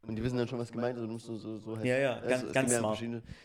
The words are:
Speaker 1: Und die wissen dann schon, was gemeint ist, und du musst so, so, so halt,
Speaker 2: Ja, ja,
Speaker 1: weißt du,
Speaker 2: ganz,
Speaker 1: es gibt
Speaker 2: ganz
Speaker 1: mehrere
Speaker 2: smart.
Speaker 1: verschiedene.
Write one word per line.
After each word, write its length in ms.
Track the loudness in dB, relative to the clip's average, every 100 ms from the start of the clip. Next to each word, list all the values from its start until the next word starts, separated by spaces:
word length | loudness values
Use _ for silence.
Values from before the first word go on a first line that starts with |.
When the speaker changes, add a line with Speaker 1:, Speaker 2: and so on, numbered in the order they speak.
| -4
Speaker 1:
Und 100 | -2
die 80 |
wissen 140 | 0 2
dann 100 | 0
schon, 120 | -2
was 120 | -4
gemeint 260 | -2 -2 -2
ist, 40 |
und 60 | -4
du 60 |
musst 120 | -6 -6
so, 120 | -8
so, 200 | -6 -8
so 180 | -6 -2
halt, 80 | 2
Speaker 2:
Ja, 120 | 4
ja, 240 | 2 0
Speaker 1:
weißt 20 |
du, 60 | 0
Speaker 2:
ganz, 60 | 0
Speaker 1:
es 60 |
gibt 100 | 2
Speaker 2:
ganz 140 | 2 4
Speaker 1:
mehrere 120 | 4
Speaker 2:
smart. 140 | 4 0
Speaker 1:
verschiedene. 260 | -2 -6 -8 -18